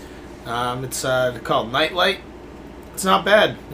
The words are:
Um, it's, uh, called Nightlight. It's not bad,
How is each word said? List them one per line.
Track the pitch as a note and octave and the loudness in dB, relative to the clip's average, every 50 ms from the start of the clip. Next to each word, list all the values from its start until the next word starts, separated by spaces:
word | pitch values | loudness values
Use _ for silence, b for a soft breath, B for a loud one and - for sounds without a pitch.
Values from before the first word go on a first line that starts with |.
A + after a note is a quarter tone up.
| B B B B B B - - - | B B B B B B -16 -14 -10
Um, | A#2+ A#2 A#2+ B2 B2 B2 C3 C3+ | -6 -4 -2 -2 -2 -2 -4 -6
it's, | B2 - - - | -6 -6 -4 -2
uh, | C3+ B2+ B2+ B2+ B2 A#2+ A2+ - | 0 2 2 2 2 0 -2 -2
called | - D3+ C3 A2 A2 A#2+ | 0 0 0 0 0 0
Nightlight. | C#3 D#3 D#3+ - F3 F#3 G3 F#3+ - - - - - - - - - - - - - - - - | 2 2 2 2 2 2 2 2 0 -6 -14 -16 -16 -16 -16 -16 -16 -16 -18 -18 -18 -18 -14 -8
It's | - - | -2 2
not | F#3+ F#3+ F#3+ E3 | 4 4 4 6
bad, | G3 G3+ G#3+ F#3+ C3+ A#2 - - - | 6 6 8 6 6 2 -2 -10 -8